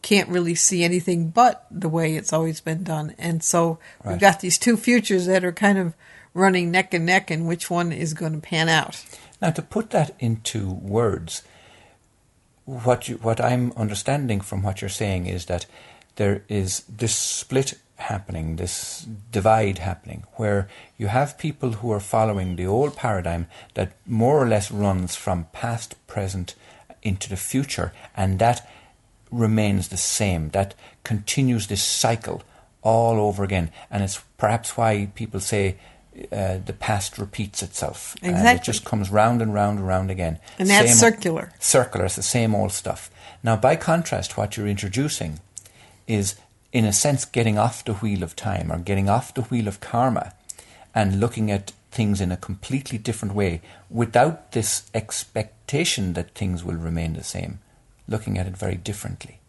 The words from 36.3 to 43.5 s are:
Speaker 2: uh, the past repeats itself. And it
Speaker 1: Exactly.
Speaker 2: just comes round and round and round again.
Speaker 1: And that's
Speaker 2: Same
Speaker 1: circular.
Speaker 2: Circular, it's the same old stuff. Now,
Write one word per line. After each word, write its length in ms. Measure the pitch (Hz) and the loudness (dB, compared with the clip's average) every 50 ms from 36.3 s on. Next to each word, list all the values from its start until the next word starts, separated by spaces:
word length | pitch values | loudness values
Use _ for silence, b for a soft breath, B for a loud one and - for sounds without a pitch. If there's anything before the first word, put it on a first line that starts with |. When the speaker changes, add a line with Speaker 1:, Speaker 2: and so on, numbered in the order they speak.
Speaker 2:
uh, 260 | - 104 98 95 92 92 95 | -4 -4 -2 -2 -4 -4 -6
the 80 | - - | -10 -10
past 400 | - - - 110 101 98 - - | -8 -4 -2 -2 -2 -2 -6 -8
repeats 440 | - 104 98 - - 104 98 - - | -10 -10 -8 -6 -8 -8 -6 -6 -10
itself. 540 | - 95 - - - - - - - - - - | -10 -8 -8 -6 -6 -6 -8 -10 -14 -14 -14 -8
And 100 | - 180 | -4 -2
it 80 | 180 180 | 0 4
Speaker 1:
Exactly. 260 | 208 233 247 - - | 6 6 4 4 0
Speaker 2:
just 180 | - - - - | -4 -4 -4 -4
comes 240 | - - 104 98 95 | -2 -2 -2 -2 2
round 320 | 101 104 107 117 120 117 | 4 4 4 6 4 2
and 120 | 113 107 101 | 0 0 2
round 240 | 104 104 104 104 101 | 2 2 2 0 0
and 80 | 95 | 0
round 220 | 92 92 92 95 95 | 0 0 0 0 -2
again. 280 | 95 92 90 82 80 - B B B | -2 -2 -2 -4 -4 -6 B B B
Speaker 1:
And 120 | B 185 190 | B 2 6
that's 200 | 202 202 214 233 | 6 8 8 8
Speaker 2:
Same 80 | 233 233 233 233 | 8 8 8 6
Speaker 1:
circular. 400 | 220 - - 180 160 - - - - - | 6 4 -2 -2 -2 -2 -6 -10 -12 -6
Speaker 2:
Circular, 460 | - - - 135 123 - - 95 92 | -2 4 4 4 4 4 0 -2 -2
it's 80 | 98 - | 0 -2
the 80 | - 104 | -4 -4
same 300 | - - 123 113 113 107 | 0 2 2 2 4 2
old 160 | 101 101 98 | 2 0 0
stuff. 380 | - - - - 87 - - - B B B B B B - | -2 -6 -6 -6 -8 -8 -10 -20 B B B B B B 0
Now, 120 | 110 | 2